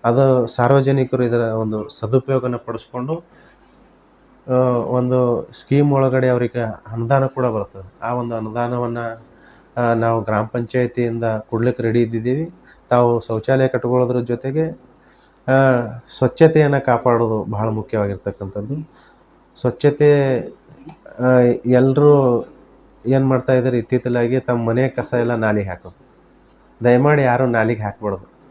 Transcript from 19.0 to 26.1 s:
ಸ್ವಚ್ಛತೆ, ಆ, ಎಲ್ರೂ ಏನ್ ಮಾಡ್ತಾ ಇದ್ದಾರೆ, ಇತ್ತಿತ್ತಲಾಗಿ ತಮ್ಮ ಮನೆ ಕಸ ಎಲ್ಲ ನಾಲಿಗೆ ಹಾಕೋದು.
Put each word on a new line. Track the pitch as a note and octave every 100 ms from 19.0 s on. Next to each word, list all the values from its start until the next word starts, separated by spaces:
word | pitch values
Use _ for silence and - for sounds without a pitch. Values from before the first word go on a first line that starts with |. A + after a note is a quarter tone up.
| _ _ _ _ _ -
ಸ್ವಚ್ಛತೆ, | B2 - D3 C#3+ D3 D3 C3+ B2 - - _ - - - - -
ಆ, | B2+ B2+ B2 A#2+ B2
ಎಲ್ರೂ | B2 C3 C3+ D3 C#3+ C3 A#2 A#2+ - - _ _ _ A#2
ಏನ್ | C3 C3+
ಮಾಡ್ತಾ | B2+ -
ಇದ್ದಾರೆ, | B2+ B2+ B2
ಇತ್ತಿತ್ತಲಾಗಿ | A2+ B2+ C3 A#2+ A#2+ B2+
ತಮ್ಮ | - A#2+ A#2
ಮನೆ | A#2 C3
ಕಸ | - - B2
ಎಲ್ಲ | A#2
ನಾಲಿಗೆ | A#2 A2 G#2+ F#2+
ಹಾಕೋದು. | F2+ F2+ _ _